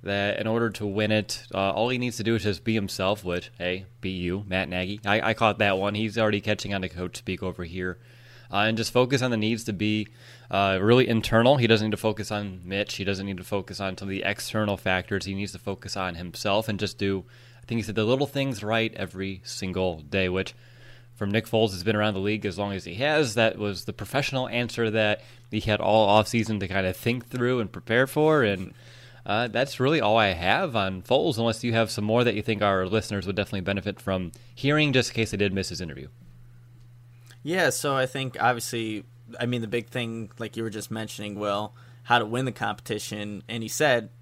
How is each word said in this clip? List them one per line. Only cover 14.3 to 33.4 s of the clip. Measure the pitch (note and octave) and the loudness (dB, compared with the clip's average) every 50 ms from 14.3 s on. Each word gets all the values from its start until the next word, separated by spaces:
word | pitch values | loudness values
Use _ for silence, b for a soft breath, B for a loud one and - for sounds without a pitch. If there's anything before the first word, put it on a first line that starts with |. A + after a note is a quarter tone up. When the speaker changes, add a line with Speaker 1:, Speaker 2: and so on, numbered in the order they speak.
| G2+ - - - - A2 G#2+ G2+ G2+ | -2 -2 -6 -4 -2 0 0 0 -2
Speaker 1:
factors. | F2+ - F#2+ F#2 F#2 F2 - G2 F#2+ - | -2 0 0 0 0 0 -2 -4 -4 -4
He | G2 G2 | -4 -6
needs | G2 G#2 G2 - | -6 -6 -8 -8
to | |
focus | - - G2+ G2 - - G2 - | -8 -8 -8 -8 -6 -8 -10 -6
on | G2+ F#2 F#2 F2 | -4 -4 -4 -4
himself | E2+ F2+ F2 E2 - - G#2 G2 G#2+ A2+ | -6 -10 -10 -10 -4 0 2 2 2 2
and | - G#2 | 0 -2
just | F#2+ G#2 G2 - | -2 -2 -4 -2
do, | - G2+ G2 G2 F#2+ F2+ B B B B B B B | -2 -2 -2 -2 -2 -6 B B B B B B B
I | B | B
think | - A#2 A#2 | -6 -4 -4
he | G#2 | -4
said, | A2 G2+ | -2 -2
the | A2+ G#2+ | 0 2
little | A2 B2+ C3+ C#3+ | 2 2 2 0
things | - - C#3 C#3 C#3 B2+ G2 | -2 -2 -2 -2 -2 -4 -4
right | G#2 G#2 A2+ A2+ A2+ A2 - | -2 0 0 0 0 0 -2
every | - G2 F2 F2+ F#2+ F#2+ F#2+ F#2+ F#2 - | -6 -8 -8 -6 -6 -6 -6 -6 -10 -12
single | - - - - F#2 F2+ F#2 F#2 F#2 E2 D#2+ | -12 -10 -6 -6 -4 0 0 0 0 -2 -4
day, | D2+ C#2+ E2+ F#2+ F#2 | -8 -2 0 0 2
which | F2+ F2+ F#2+ F#2+ - - B B B B B B B B B B B B | 2 0 -2 -2 -4 -8 B B B B B B B B B B B B
from | - G#2+ G2 | -6 -4 0
Nick | G2+ A2+ A2 | 0 0 0
Foles | - - A2 A2 G#2+ | 2 2 2 4 2
has | F#2+ F2 F2 | 0 -2 -2
been | A2 A2 | 0 2
around | G#2 G#2+ G#2+ G2+ | 2 2 0 0
the | F#2+ | 0
league | F#2+ G#2 G#2+ G#2+ G#2+ | 0 0 -2 -2 -2
as | G2+ E2+ F#2+ | -4 -2 -2
long | G2+ G2+ G2 | -4 -2 -4
as | F#2 E2 | -6 -8
he | F2 E2+ | -8 -6
has. | G2+ C3+ D3 D#3 D#3 D3+ A#2+ G#2+ | -2 0 2 2 2 2 2 2
That | A#2+ A2+ A2+ - | 2 2 2 2
was | F#2+ G#2 G#2 G2 F2+ - | 0 -4 -4 -4 -4 -8
the | - - | -10 -8
professional | - G#2 - - C3+ C#3 - C3+ C3 B2+ - | -8 -10 -2 -2 -2 -2 0 -2 -2 -4 -2
answer | A2+ A#2+ B2 A2+ - - A#2 A2 | -2 -2 -2 -2 -2 -2 0 0
that | G#2+ A2 G#2+ G#2 G#2 B B B B B B - | 2 2 2 2 2 B B B B B B -6
he | - G#2+ | -4 -2
had | - A2 G#2 G2+ | 0 2 0 2
all | - G2 G#2 A2 G#2+ G2 G#2 A2 | 4 6 6 6 8 8 8 6
offseason | G#2+ - - A#2 G#2+ A2 A2 G2+ | 6 6 2 0 0 0 -2 -4
to | G2 | -4
kinda | F2+ F#2+ G2 F#2+ F#2 | -2 -2 0 0 0
think | F#2 - - A#2 A#2+ B2+ A#2 - | -2 -2 -2 -2 -2 -2 -6 -8
through | - B2+ A#2+ B2 B2+ B2 | -4 -2 0 0 0 0
and | A2 F#2 | -2 -4
prepare | - - - - A2+ B2 C3+ | -8 -14 -4 0 2 2 2
for, | C3+ - D#3 D3+ D#3 D#3 D3 B2 | 2 2 2 4 4 6 6 4
and | G#2 G2 F#2 F#2+ - B B B B B B B B B B B | 2 2 0 -6 -10 B B B B B B B B B B B
uh, | - G2+ A2 B2 | -2 0 0 0
that's | A#2+ G2+ A#2 C3+ C#3 - - | 0 0 0 -2 -2 0 0
really | B2+ C3+ D#3+ D#3 | 2 2 4 4
all | A2+ G#2 A2 | 4 4 6
I | A2+ G#2+ G2 F#2 | 6 6 4 2
have | E2+ E2+ F#2 G#2+ D3+ F#3+ D#3+ A#2 | 2 2 2 4 4 2 0 0
on | A2 G2 F#2+ F#2+ F#2 | 0 0 0 -2 -6
Foles, | F2 - A#2+ C#3+ E3 F3 B2+ | 0 2 2 4 4 2 0
unless | A2+ A2+ A#2 A2 A#2 - | 2 0 0 0 0 -2
you | A#2+ | 0
have | A2+ A2+ A2+ G#2+ | 2 2 2 2
some | - - G#2 | 0 -4 0
more | G#2+ A2+ A#2+ B2 | 2 4 4 4
that | A#2+ G2+ | 2 2
you | G#2+ | 0
think | G2+ - A2 G2+ | -2 -2 0 2
our | G#2 G2+ G2 F#2+ F#2 | 2 2 4 2 2
listeners | F#2 G2+ A2 G#2 - G#2+ G2+ F2 | 2 0 0 0 0 -4 -4 -4
would | F#2+ F#2+ | -2 -2
definitely | F#2+ | -2